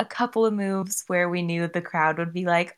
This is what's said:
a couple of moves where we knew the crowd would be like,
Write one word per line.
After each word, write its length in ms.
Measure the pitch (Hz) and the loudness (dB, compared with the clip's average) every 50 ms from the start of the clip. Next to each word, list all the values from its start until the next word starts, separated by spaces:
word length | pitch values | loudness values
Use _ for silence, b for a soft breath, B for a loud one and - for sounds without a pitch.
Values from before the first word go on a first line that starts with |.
a 40 | 220 | -6
couple 400 | - - - 240 240 - 226 226 | -6 -2 -2 -2 0 2 2 2
of 80 | 220 214 | 2 2
moves 500 | 202 196 196 190 190 185 190 - - - | 0 -2 0 0 -2 -2 -4 -6 -8 -4
where 220 | - 185 175 180 175 | 0 2 2 2 2
we 140 | 175 180 175 | 0 -2 -2
knew 260 | 170 170 170 170 165 | 0 0 0 -2 -2
the 140 | - 175 170 | -2 -4 -6
crowd 360 | - - 165 156 160 156 165 | -4 -2 2 2 2 2 0
would 140 | 170 165 165 | -4 -6 -4
be 120 | 180 185 | -4 0
like, 300 | 175 170 170 180 175 - | 2 2 2 2 -2 -4